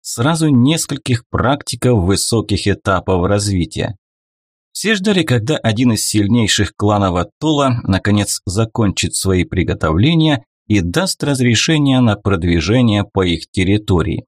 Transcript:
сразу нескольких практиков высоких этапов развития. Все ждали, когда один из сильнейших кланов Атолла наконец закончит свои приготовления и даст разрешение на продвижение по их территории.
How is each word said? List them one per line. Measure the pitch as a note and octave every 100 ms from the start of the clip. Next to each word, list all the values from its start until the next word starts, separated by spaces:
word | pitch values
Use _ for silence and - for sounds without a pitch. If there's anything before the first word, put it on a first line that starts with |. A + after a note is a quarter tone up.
| -
сразу | - B2+ E3 D#3+
нескольких | B2+ B2+ E3 - C#3+ - A#2+ _
практиков | - A2+ C#3+ - A#2+ B2 A#2
высоких | F2 F#2+ - A2+ - G2 G2+
этапов | F#2 - F#2 F2+ F#2 F#2
развития. | G2+ G2+ F#2+ D#2+ - - - _ _ _ _ _ _ _
Все | - G3
ждали, | G#3+ G3+ F#3+
когда | D#3+ B2 G#2+ D3+
один | A#2 G#2+ B2+
из | G#2+ -
сильнейших | G#2+ G2+ A#2+ G#2 - G2+
кланов | _ G#2 G#2 G2 F2
Атолла | E2+ _ D3+ D3+ C3+ A#2+
наконец | - F#2+ - G#2 G2 - -
закончит | F#2 A2+ - G#2 - F2
свои | - F#2+ F#2
приготовления | E2 F#2 E2 - D#2 D#2+ C#3 E3 D#3 D3 _ _ _
и | G#2
даст | E2+ D3+ F#3 -
разрешение | C#3+ C3+ A#2+ A2+ - D#3 C#3+ B2+
на | A#2+ G2+
продвижение | G2+ F#2+ F2 E2+ D#2+ A#2+ A#2+ G#2
по | G2+ -
их | F2+ E2 -
территории. | - F#2 G#2 - F2+ D#2 D#2+